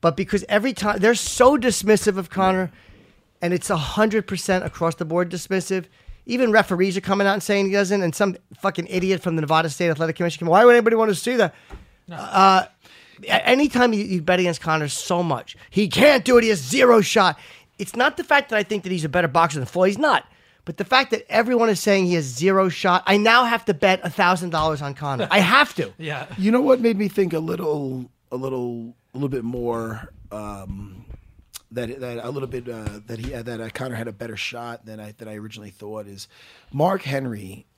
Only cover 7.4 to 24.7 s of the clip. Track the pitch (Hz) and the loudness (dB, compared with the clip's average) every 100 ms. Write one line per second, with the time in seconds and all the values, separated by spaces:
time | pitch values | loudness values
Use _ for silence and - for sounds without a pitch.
7.4 | - 202 196 202 196 202 175 - 202 180 | 0 0 2 0 0 0 -2 0 -2 -2
8.4 | _ - 196 190 175 185 185 185 180 165 | _ -6 -6 -4 -6 -4 -2 -2 -2 -4
9.4 | 151 160 165 139 175 147 165 160 170 156 | 0 0 0 -2 -2 0 -2 -2 -4 -4
10.4 | 170 185 240 240 220 226 220 185 - 247 | 2 6 8 8 6 2 2 0 -2 0
11.4 | 185 - _ - - _ - 170 - 190 | 0 -2 _ -20 -20 _ -18 -14 -4 4
12.4 | 190 190 - _ _ - - - 202 220 | 6 6 0 _ _ -20 -20 -18 0 0
13.4 | - 254 294 247 247 214 208 185 160 180 | 2 2 2 2 2 2 -2 -4 0 0
14.4 | 180 165 165 156 147 - - 175 170 127 | 0 -2 -2 -2 -2 -6 -4 -2 0 -4
15.4 | - - - 185 208 - 277 277 185 247 | -6 -20 -4 0 0 6 6 6 6 6
16.4 | 226 202 127 269 254 233 190 220 190 147 | 6 0 -2 2 6 6 6 4 4 2
17.4 | - - _ _ 196 233 269 - - 285 | -12 -20 _ _ -10 -2 -2 -2 2 2
18.4 | 277 220 208 214 180 180 156 175 165 151 | 2 -2 -2 -4 -2 -4 -2 0 2 2
19.4 | 165 147 123 175 185 202 302 185 - _ | 2 0 -6 2 2 2 2 0 -2 _
20.4 | _ _ - - 202 262 262 214 - 214 | _ _ -14 -10 0 2 2 -4 0 0
21.4 | 233 240 226 196 - 196 180 175 139 123 | 2 2 2 2 2 2 2 0 -2 -2
22.4 | 180 190 190 - 190 180 - 202 214 233 | 2 4 2 0 0 0 2 2 4 4
23.4 | 240 226 - 165 190 190 185 - 180 185 | 4 0 -2 0 2 2 -2 0 2 2
24.4 | 175 160 156 | -2 -2 -2